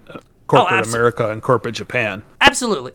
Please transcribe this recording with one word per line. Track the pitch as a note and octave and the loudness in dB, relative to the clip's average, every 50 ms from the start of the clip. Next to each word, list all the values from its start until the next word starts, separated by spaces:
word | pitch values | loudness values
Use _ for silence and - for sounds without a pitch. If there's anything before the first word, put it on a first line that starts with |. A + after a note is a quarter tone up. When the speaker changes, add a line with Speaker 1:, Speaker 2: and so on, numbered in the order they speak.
| _ - | _ -18
Speaker 1:
uh, | - - - _ _ _ _ | -20 -20 -20 _ _ _ _
corporate | - - C3+ - F3 F#3 | 2 4 4 4 4 0
Speaker 2:
Oh, | F#3+ D3 | -2 -2
abso- | A2+ A#2 | -2 -2
Speaker 1:
America | A#2 A#2+ A#2+ - - A#2+ G#2 | 2 2 2 2 0 -4 -4
and | G#2+ A2 | -4 -6
corporate | - - B2+ A2+ - A#2+ A2 | 0 0 0 0 0 -4 -8
Japan. | - G3+ - - B2+ A#2 G#2 F#2+ G2+ - _ _ - | -8 -10 -6 -4 -4 -2 -4 -6 -8 -12 _ _ 2
Speaker 2:
Absolutely, | A#3+ C#4 C#4 - B3+ A#3 G3+ C#3+ B2 B2+ - | 2 2 2 2 -4 -4 -4 -4 -6 -10 -4